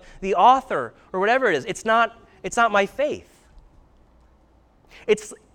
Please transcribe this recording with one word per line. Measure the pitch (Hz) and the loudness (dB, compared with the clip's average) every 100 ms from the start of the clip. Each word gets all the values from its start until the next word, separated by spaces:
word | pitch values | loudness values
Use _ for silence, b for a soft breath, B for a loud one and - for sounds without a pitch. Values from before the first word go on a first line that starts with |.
| B B | B B
the | 190 175 | -4 4
author, | 208 262 262 180 117 b b | 4 4 0 -6 -6 b b
or | 185 | -4
whatever | 202 254 254 | 0 0 0
it | 156 | -2
is. | 226 | -4
It's | 180 220 | -6 0
not, | 226 226 - - b | 2 2 -2 -20 b
it's | 190 240 | -6 0
not | 233 | 2
my | 208 196 | 2 0
faith." | - 294 - - _ _ - - _ _ _ _ _ _ _ _ _ _ _ _ B - | -2 -4 -6 -12 _ _ -20 -20 _ _ _ _ _ _ _ _ _ _ _ _ B -2
It's, | 214 - - _ | -2 -2 -20 _